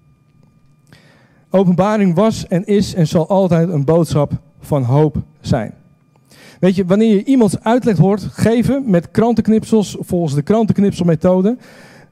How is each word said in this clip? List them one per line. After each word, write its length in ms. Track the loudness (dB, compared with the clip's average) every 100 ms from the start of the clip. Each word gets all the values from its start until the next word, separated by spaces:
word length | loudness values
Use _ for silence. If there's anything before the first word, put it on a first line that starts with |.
| _ _ _ _ _ _ _ _ _ -20 _ _ _ _ -4
Openbaring 640 | 0 2 2 0 2 0
was 320 | 2 0 -2 -4
en 200 | -4 0
is 280 | -2 0
en 120 | -2 0
zal 220 | 0 0
altijd 400 | 0 2 0 0
een 160 | -2
boodschap 480 | 0 0 0 -2 -2 -6 _ _
van 220 | -6 -4
hoop 340 | 0 2 2 -2 -12 _
zijn. 340 | -4 -4 -4 -14 _ _ _ _ _ -20 -18 -2
Weet 160 | 0 0
je, 80 |
wanneer 300 | 0 2 2
je 100 | 2
iemands 360 | 2 2 2 0
uitleg 360 | 0 0 0 2
hoort 260 | 2 0
geven 680 | -6 -2 0 2 0 -2 0
met 200 | -2 0
krantenknipsels 840 | -2 0 0 0 0 0 -2 -2 -8
volgens 340 | -6 -4 -2
de 80 | -4
krantenknipselmethode, 1120 | 0 0 0 0 0 0 -2 0 2 2 0 -4 -10 -20 -20 -20 _